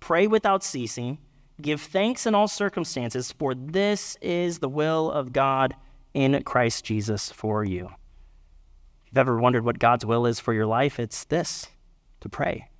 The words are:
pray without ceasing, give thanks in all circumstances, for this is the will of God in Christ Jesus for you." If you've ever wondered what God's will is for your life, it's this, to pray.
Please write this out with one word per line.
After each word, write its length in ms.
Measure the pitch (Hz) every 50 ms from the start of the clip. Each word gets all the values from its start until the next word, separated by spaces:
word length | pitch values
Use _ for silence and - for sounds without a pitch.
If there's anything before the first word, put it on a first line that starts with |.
pray 260 | - - 170 170 202 214
without 380 | 214 214 - 208 196 190 -
ceasing, 540 | - - 131 120 110 - - 120 123 139 156 - - _ _ - _ _ -
give 180 | 147 147 151 147
thanks 460 | - - - 190 202 226 254 - -
in 100 | 226 214
all 140 | 202 214 202
circumstances, 800 | - - 208 196 - 185 165 - - 135 120 113 - 127 123 -
for 240 | - - 156 135 127
this 640 | 127 131 151 160 190 202 208 208 196 - - - -
is 380 | - - 175 175 175 175 170 170
the 80 | - 131
will 420 | 135 151 151 160 160 160 160 156
of 220 | 143 147 131 127
God 460 | 123 139 135 135 135 131 135 131 - - - - - - - _ -
in 300 | 139 135 135 139 143 -
Christ 400 | - - 127 123 117 - - -
Jesus 480 | - 110 107 104 110 104 101 - -
for 320 | - - - 107 104 107 107
you." 220 | 98 92 90 90
If 1300 | 87 - - - - - - - - - - - _ - - - _ - - - - _ _ _ _ -
you've 40 | 135
ever 200 | 127 131 120 113
wondered 240 | 120 123 123 120 110
what 160 | 120 117 -
God's 260 | - 117 123 120 -
will 200 | 107 117 117 120
is 160 | 120 117 -
for 120 | - - 113
your 120 | 107 107
life, 340 | 107 110 120 139 143 - -
it's 240 | 117 107 - - -
this, 460 | - 147 170 160 - - - - - - - _ _ _ _ _ _ - -
to 80 | - 101
pray. 400 | - - 147 - - - - - - _